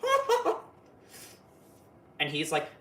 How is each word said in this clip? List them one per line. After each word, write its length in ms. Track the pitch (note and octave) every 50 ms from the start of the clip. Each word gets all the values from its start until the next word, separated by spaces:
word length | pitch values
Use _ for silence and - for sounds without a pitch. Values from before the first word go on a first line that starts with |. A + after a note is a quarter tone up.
<laughs> 600 | - B4+ C#5 C5+ C#5 C5+ A#4 B4 A#4 - - - - - - - - - - - - - - - - - - - - - - - - - - - - - - - - - - -
And 100 | D3 C#3+
he's 220 | D3 D3 D#3 -
like 180 | D#3+ D3 - - - -